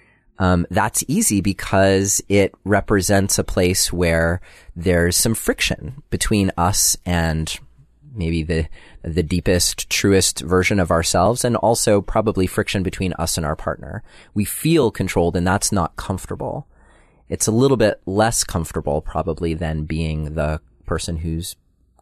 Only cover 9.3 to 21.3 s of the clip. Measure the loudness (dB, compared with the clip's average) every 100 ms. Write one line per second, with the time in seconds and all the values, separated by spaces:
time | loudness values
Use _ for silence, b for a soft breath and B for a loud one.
9.3 | -2 2 2 0 -4 -6 0 4 4 2
10.3 | -2 0 2 2 2 2 2 2 2 2
11.3 | 2 0 2 2 2 4 2 2 0 0
12.3 | 0 0 0 -2 -2 -2 -2 -4 -2 -4
13.3 | -2 -4 -4 -6 -8 -10 -14 B B B
14.3 | -4 -4 -2 2 4 2 0 -2 0 0
15.3 | 2 0 0 0 -2 -2 -6 -8 -8 -8
16.3 | -10 -8 -8 -12 b b b b b b
17.3 | -4 0 2 4 4 2 2 -2 2 2
18.3 | 0 -4 -4 -4 -4 -2 -2 -2 -4 -4
19.3 | -4 -4 -2 -4 -4 -4 -4 -2 -4 -4
20.3 | -4 -2 -4 -8 _ -8 -6 -4 -6 -4